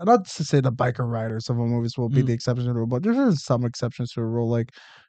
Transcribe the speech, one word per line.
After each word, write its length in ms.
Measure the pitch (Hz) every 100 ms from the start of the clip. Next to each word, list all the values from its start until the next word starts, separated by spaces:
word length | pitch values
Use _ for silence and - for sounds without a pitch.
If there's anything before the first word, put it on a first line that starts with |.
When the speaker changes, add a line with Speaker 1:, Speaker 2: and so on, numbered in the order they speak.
Speaker 1:
not 220 | 190 240 185
to 180 | -
say 160 | 151 143
the 100 | 131
biker 380 | 120 123 120 120
riders 380 | 117 110 110 -
of 60 | 120
the 60 |
movies 360 | 117 120 117 -
will 100 | 117
be 140 | 135
Speaker 2:
Mm. 40 | 127
Speaker 1:
the 60 |
exception 320 | 117 - 123 123
to 60 |
the 60 | 120
rule, 80 | 113
but 160 | 123
there's 140 | 196 240
been 180 | 269 156
some 280 | - 123
exceptions 480 | 120 - 120 - 120
to 80 | -
the 60 | 113
rule. 220 | 117 117
Like, 200 | 117 117 - - -